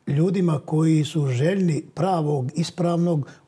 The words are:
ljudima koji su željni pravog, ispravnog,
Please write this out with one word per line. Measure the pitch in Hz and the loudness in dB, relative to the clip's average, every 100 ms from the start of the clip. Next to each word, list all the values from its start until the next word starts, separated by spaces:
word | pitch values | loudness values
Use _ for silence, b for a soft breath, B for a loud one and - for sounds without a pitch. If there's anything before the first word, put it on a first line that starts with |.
| - | -4
ljudima | 143 175 190 175 151 | 0 2 2 0 0
koji | - 156 160 160 | -2 0 2 2
su | 147 160 143 | 2 -2 -2
željni | 123 151 196 180 143 - | 0 0 2 0 0 -4
pravog, | - 185 180 147 147 127 | -4 0 0 0 -2 -4
ispravnog, | - 165 - 170 170 175 160 131 B | -4 -6 -2 -2 0 0 0 -4 B